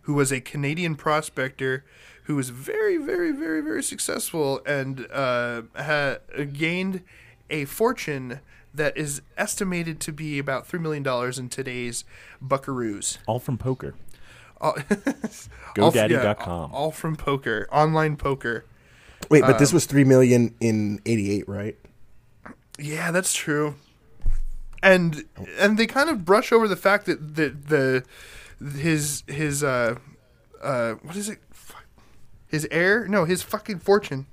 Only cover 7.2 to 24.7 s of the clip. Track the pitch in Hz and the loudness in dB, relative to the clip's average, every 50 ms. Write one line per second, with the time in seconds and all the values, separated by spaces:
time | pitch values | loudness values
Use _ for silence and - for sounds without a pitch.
7.2 | - - - _ _ - 143 156 139 139 - - 220 240 247 - - - 147 135 | -20 -20 -20 _ _ -8 -6 -6 -6 -8 -2 0 0 0 0 -2 -6 -6 -6 -8
8.2 | 127 123 120 135 - - - - - - - 143 151 143 - - 151 143 143 139 | -8 -10 -12 -14 -16 -20 -20 -20 -20 -16 -6 -2 -2 -2 -2 -2 -6 -6 -6 -10
9.2 | - - _ - 196 208 - - 208 185 180 175 170 165 156 - - - 151 143 | -12 -14 _ -6 -4 -4 -4 -4 -4 -4 -4 -4 -4 -6 -6 -8 -8 -10 -8 -8
10.2 | 160 151 147 139 139 143 135 127 - - - 180 165 156 151 147 139 139 127 120 | -8 -6 -6 -4 -4 -4 -4 -6 -6 -6 -6 -4 -4 -4 -4 -2 -2 -2 -2 0
11.2 | 123 123 127 131 127 123 - - 131 131 123 123 120 120 117 - - - - - | -2 -4 -4 -6 -8 -8 -8 -8 -8 -8 -6 -6 -6 -6 -6 -8 -10 -12 -20 -20
12.2 | - - - - 135 131 139 139 139 147 135 123 120 110 101 98 - - - - | -20 -20 -20 -16 -2 -2 -2 -2 -2 -4 -4 -2 -2 -4 -4 -4 -6 -8 -8 -6
13.2 | - - 113 123 - - 131 110 - 131 131 - - 69 - - - - - - | -4 -2 -2 -2 -2 -4 -6 -4 -2 -4 -4 -4 -6 -12 -12 -12 -14 -16 -16 -16
14.2 | - - - - - - _ - - 156 - - 139 - 208 202 - - - - | -18 -20 -20 -20 -20 -20 _ -4 -4 -4 -2 -4 -2 -2 -2 -2 0 -4 -4 -4
15.2 | - 214 - - - - - - - - - - 104 165 - 117 107 - 160 139 | -8 -12 -12 -14 -20 -20 -20 -20 -20 -8 0 4 4 6 6 6 4 4 4 4
16.2 | 120 104 104 - - 92 87 85 78 73 - 135 147 156 151 - - 160 156 - | 4 2 0 0 -4 -6 -6 -6 -6 -8 -4 -4 -4 -4 -4 -4 -4 -4 -4 -2
17.2 | - 143 139 135 - 123 110 107 101 - - 147 151 156 160 160 156 156 147 143 | -2 -2 -2 -2 -2 -2 -2 -2 -4 0 2 4 4 4 4 2 2 0 0 -2
18.2 | - 139 135 135 - 120 113 110 - - - _ _ _ - - - - - - | -2 -2 -2 -2 -4 -4 -4 -6 -8 -14 -20 _ _ _ -20 -20 -20 -20 -16 -16
19.2 | - - 151 147 131 131 123 113 147 139 175 160 - - 139 139 139 131 131 127 | 2 6 8 8 8 8 6 6 6 6 6 2 2 4 4 6 8 10 10 10
20.2 | 131 123 123 120 120 113 113 - 117 117 110 107 104 101 104 98 _ 110 117 110 | 10 8 8 6 6 2 0 0 0 2 2 2 0 0 -2 -4 _ 0 0 0
21.2 | 98 98 101 101 - - 98 98 101 110 - _ - - _ _ - - - - | 2 0 -2 -2 -2 -6 -8 -6 -6 -8 -10 _ -20 -20 _ _ -20 -20 -20 -20
22.2 | _ _ _ _ _ - - _ _ _ - - 147 147 151 156 170 170 165 185 | _ _ _ _ _ -20 -20 _ _ _ -18 -14 -10 -8 -6 -4 -4 0 0 0
23.2 | 185 185 - - - 165 147 147 151 147 139 - _ _ _ _ _ - - - | 0 0 -2 -2 -2 0 0 0 0 -2 -4 -8 _ _ _ _ _ -20 -12 2
24.2 | - - - - - - - - - - | 4 4 4 4 2 -2 -4 -8 -10 -12